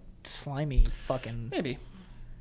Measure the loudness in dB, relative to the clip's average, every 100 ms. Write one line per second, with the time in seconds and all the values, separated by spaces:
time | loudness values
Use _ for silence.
0 | -16 -10 -2 -2 -2 -2 4 8 8 6
1 | -2 -2 -2 -6 -4 -2 -2 -4 -8 -16
2 | -16 -14 -14 -14